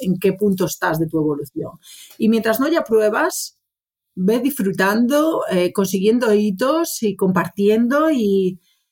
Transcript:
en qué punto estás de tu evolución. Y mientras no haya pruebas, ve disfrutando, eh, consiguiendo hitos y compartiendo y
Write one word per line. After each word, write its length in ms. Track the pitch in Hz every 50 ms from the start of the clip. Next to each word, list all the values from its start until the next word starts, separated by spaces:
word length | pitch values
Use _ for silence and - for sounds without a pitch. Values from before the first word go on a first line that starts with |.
en 180 | 262 190 175 -
qué 140 | - 190 190
punto 320 | - 208 202 190 185 185
estás 340 | 160 - - 180 180 160 156
de 80 | 165
tu 120 | 160 - 160
evolución. 540 | 151 151 143 143 143 - - 156 - - - - _ - - - - - -
Y 140 | - 226 214
mientras 280 | 226 220 214 220 220 220
no 80 | 269
haya 180 | 311 330 - -
pruebas, 760 | - 220 220 214 214 220 262 311 370 - - - - _ _ _ _ _ _ _ _ _ _ _ _ _
ve 260 | 190 185 196 226 247
disfrutando, 1000 | 240 277 - - 190 196 - 190 190 196 208 226 240 233 285 294 - - - - - -
eh, 220 | 190 180 180 175 -
consiguiendo 580 | 202 196 190 - 190 190 214 233 247 247 220 208
hitos 720 | 208 208 214 190 185 254 262 311 330 339 - - - 226
y 140 | 208 196
compartiendo 960 | - 196 185 185 175 165 170 - 202 202 208 214 220 240 233 277 294 311 320
y 500 | 311 247 214 202 196 196 190 185 185 - _ _ _ _ _ _